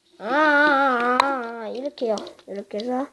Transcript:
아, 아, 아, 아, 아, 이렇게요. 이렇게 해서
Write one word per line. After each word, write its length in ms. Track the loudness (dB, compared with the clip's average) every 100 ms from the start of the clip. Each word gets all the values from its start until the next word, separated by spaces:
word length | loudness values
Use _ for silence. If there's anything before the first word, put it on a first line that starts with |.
| _ -12
아, 80 | -2
아, 20 |
아, 880 | 2 4 6 4 4 2 2 2 2
아, 400 | 2 0 -6 -10
아, 60 | -8
이렇게요. 460 | -8 -8 -4 -4 -4 -8 -16 -14
이렇게 320 | -14 -10 -8
해서 280 | -4 -4 -6